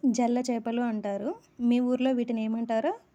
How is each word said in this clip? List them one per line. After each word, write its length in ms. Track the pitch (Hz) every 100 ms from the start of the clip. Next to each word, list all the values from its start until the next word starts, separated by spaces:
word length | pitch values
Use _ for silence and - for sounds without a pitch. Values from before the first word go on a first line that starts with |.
| 277 226
జల్ల 200 | 233 240 247
చేపలు 320 | 233 233 233 240
అంటారు. 420 | 220 208 202 220 440 _ - 240
మీ 80 | 240 247
ఊర్లో 200 | 254 254 247
వీటిని 220 | 240 226 220
ఏమంటారో 440 | 226 233 226 285 453 _